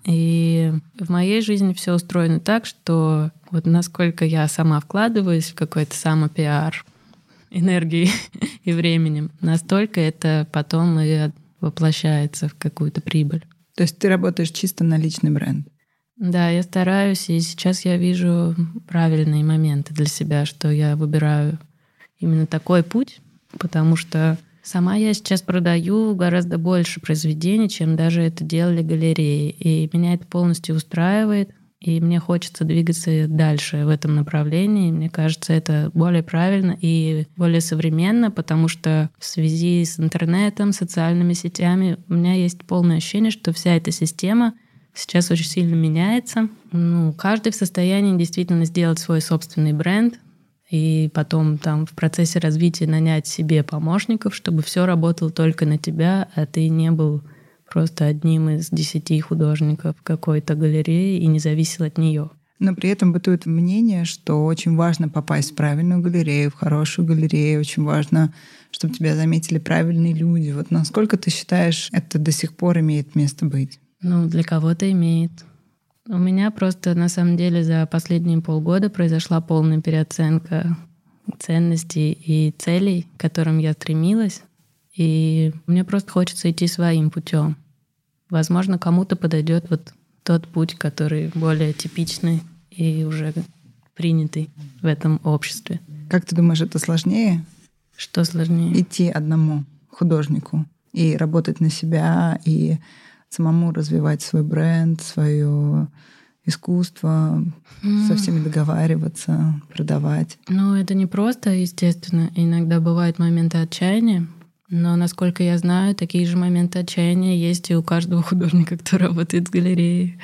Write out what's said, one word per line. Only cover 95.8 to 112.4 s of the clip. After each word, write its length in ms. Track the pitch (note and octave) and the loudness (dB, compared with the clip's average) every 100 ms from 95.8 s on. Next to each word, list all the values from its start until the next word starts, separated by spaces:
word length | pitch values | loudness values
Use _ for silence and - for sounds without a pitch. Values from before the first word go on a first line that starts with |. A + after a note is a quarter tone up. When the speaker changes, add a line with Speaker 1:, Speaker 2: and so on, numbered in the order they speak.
| - D3+ D3+ | -10 -16 -2
Speaker 2:
Как 160 | F3+ - | -2 0
ты 100 | E3+ | 2
думаешь, 260 | E3+ D#3+ | 4 2
это 180 | E3 E3 | -2 -4
сложнее? 680 | - E3 F3 G#3+ A3 E3+ D#3+ - _ _ _ - | -2 -2 0 0 2 0 -4 -20 _ _ _ -18
Speaker 1:
Что 280 | - F3 | -6 -2
сложнее? 560 | E3 E3+ E3 E3+ E3+ F3+ | 0 0 0 2 2 0
Speaker 2:
Идти 300 | F3+ - F3 | 0 0 0
одному 560 | - D3+ D#3+ D#3 D3+ C#3 _ _ | 0 0 2 2 0 -8 _ _
художнику 760 | - F3 D#3 D3 D3 - D#3+ D3+ _ _ | -2 0 0 0 -4 -2 -6 -6 _ _
и 220 | - D#3+ D3+ | 0 0 0
работать 440 | D#3+ E3 D#3+ D#3+ | 0 0 -2 0
на 100 | D#3+ | -2
себя, 720 | - D#3+ D#3+ D#3+ E3+ E3+ - D#3+ | 0 -2 0 2 2 0 0 0
и 320 | D#3 D#3+ D#3+ - - - _ - | 0 0 -2 -6 -20 -20 _ -14
самому 420 | - E3 E3 E3+ | -4 0 2 0
развивать 500 | E3 D3+ D#3+ D3+ D3 | -2 -2 0 0 -2
свой 220 | - D#3+ | -2 -2
бренд, 580 | D3+ D#3 D#3+ E3 E3 D#3+ | 0 0 0 2 0 -2
свое 880 | - - D3 D3 D3 D3 D3 D3+ D3+ - - _ _ _ - | -6 -2 0 2 0 0 0 0 -2 -8 -20 _ _ _ -8
искусство, 960 | - - F3+ F3 - D#3+ D#3+ D#3 D#3+ E3 - _ - | -6 -2 -2 -2 -4 -2 0 0 0 -4 -8 _ -8
Speaker 1:
М. 240 | G#3 G#3 G#3+ | -2 0 2
Speaker 2:
со 80 | G#3 | 0
всеми 240 | F#3+ E3 | 0 -2
договариваться, 1160 | D#3 D#3 D3+ D#3+ D#3+ D#3+ D#3+ - - D#3 D#3 D3 - | -2 -2 0 0 0 0 -4 -6 -4 0 0 -2 -8
продавать. 640 | - D3+ D3 D3 D3+ D#3+ - - | -8 -4 -2 -2 -2 -4 -8 -4
Speaker 1:
Ну, 260 | F#3+ G3 G3 | -2 0 0
это 180 | F#3+ | 0
непросто, 560 | F#3+ F#3 F#3 A3 B3 G3+ | -2 -2 0 -2 -2 -2
естественно. 800 | F#3 F3+ - F3 E3+ - E3 E3 | 0 -2 0 0 0 -2 -2 0
Иногда 440 | E3+ | 0